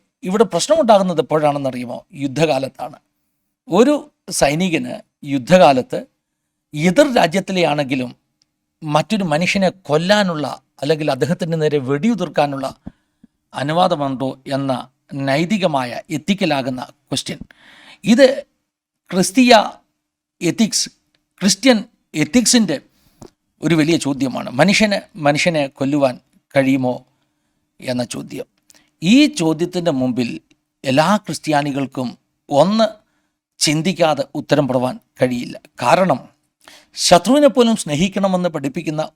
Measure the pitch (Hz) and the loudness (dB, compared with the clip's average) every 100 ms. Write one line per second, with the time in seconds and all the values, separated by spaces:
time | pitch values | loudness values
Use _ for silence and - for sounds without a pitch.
0 | _ _ - 202 226 175 - 320 247 208 | _ _ -2 0 0 0 0 2 4 4
1 | 190 156 135 156 151 143 135 123 123 120 | 4 -2 -2 0 0 0 -4 -6 -10 -12
2 | - 156 139 131 160 135 139 - 147 - | -14 -8 -6 0 0 0 -6 -10 -14 -16
3 | _ _ _ _ _ _ - 170 247 294 | _ _ _ _ _ _ -2 2 4 2
4 | - _ - 175 147 151 185 151 123 - | -4 _ -10 0 0 2 0 -2 -4 -12
5 | - _ 147 139 120 185 165 131 120 160 | -18 _ -6 -4 4 6 6 4 0 -6
6 | 262 _ _ _ _ _ _ 151 170 180 | -10 _ _ _ _ _ _ -2 2 4
7 | 302 247 170 190 190 185 165 147 139 135 | 4 4 0 0 -4 0 0 0 -2 -4
8 | 123 127 _ _ _ _ _ _ 156 151 | -6 -12 _ _ _ _ _ _ -2 -2
9 | 160 214 185 151 175 202 185 - - 151 | 0 -2 0 -2 0 0 -2 -2 -2 0
10 | 180 208 196 160 135 - _ _ 143 156 | 2 2 0 -2 -8 -10 _ _ -2 -2
11 | 151 131 135 175 170 165 151 147 127 143 | -2 -2 -2 -2 -4 -2 0 0 -2 -2
12 | 208 220 170 139 147 139 131 - - - | 0 -2 -2 -2 -2 -2 -8 -10 -20 -20
13 | _ _ _ _ _ - 135 165 185 165 | _ _ _ _ _ -8 -4 0 0 0
14 | 139 131 131 127 - 135 139 123 - _ | -4 -4 -6 -8 -8 -6 -4 -6 -8 _
15 | _ 143 139 135 170 214 180 143 123 113 | _ -8 -4 -2 -2 0 0 -2 -6 -10
16 | - 151 - 196 180 139 127 127 - _ | -8 -8 -4 -2 -2 -2 -4 -8 -12 _
17 | - 139 - 165 - _ _ - - - | -10 -8 -8 -12 -16 _ _ -20 -20 -6
18 | - 233 262 269 - _ _ _ _ _ | 2 4 4 2 -8 _ _ _ _ _
19 | - 185 180 - 247 226 - - _ _ | -6 -2 0 2 6 6 4 -6 _ _
20 | _ _ _ - 170 - 214 - - _ | _ _ _ -6 -4 0 0 -2 -6 _
21 | _ _ _ - 185 - 262 226 - _ | _ _ _ -4 -2 2 2 2 0 _
22 | _ 156 151 247 214 233 196 143 - _ | _ -4 0 2 2 2 2 -4 -10 _
23 | _ - - _ _ _ 156 160 151 165 | _ -20 -20 _ _ _ 0 2 2 0
24 | 139 139 131 123 - 127 170 202 214 196 | -2 -4 -4 -6 -4 0 2 4 2 -2
25 | - - 147 147 180 160 135 - 135 147 | -8 -4 0 0 0 -2 -4 -4 -2 0
26 | 135 123 _ _ _ 143 131 135 127 123 | 0 -2 _ _ _ 0 2 0 -2 -6
27 | - _ _ _ _ _ _ _ - 123 | -10 _ _ _ _ _ _ _ -8 -6
28 | 120 - - - - _ _ _ _ - | -6 -10 -12 -14 -14 _ _ _ _ -4
29 | 165 247 294 202 165 156 175 180 170 135 | 2 4 4 0 -2 -2 -4 -4 -2 0
30 | 127 120 117 - _ _ _ _ 135 131 | -2 -2 -4 -6 _ _ _ _ -2 2
31 | 156 208 - 160 - 147 147 135 135 - | 4 2 -2 -8 -2 -2 -2 -4 -6 -6
32 | 127 - _ _ - 143 170 214 220 - | -8 -10 _ _ -2 2 4 2 0 -4
33 | _ _ _ _ _ - - 151 160 165 | _ _ _ _ _ -4 -2 0 0 0
34 | 165 143 135 151 - 139 135 127 127 220 | 2 0 -4 -8 -2 0 0 0 -2 -6
35 | _ - 127 123 - - - - 120 165 | _ -4 -2 -2 -8 -14 -18 -4 2 2
36 | 185 127 - _ _ _ _ - _ - | 2 -2 -6 _ _ _ _ -20 _ -4
37 | - 175 185 277 285 269 233 226 - 147 | 4 4 4 4 4 4 2 0 -2 -2
38 | 190 202 196 185 180 160 139 131 160 151 | 0 0 -2 0 -2 -4 -6 -6 -6 -6
39 | 151 | -6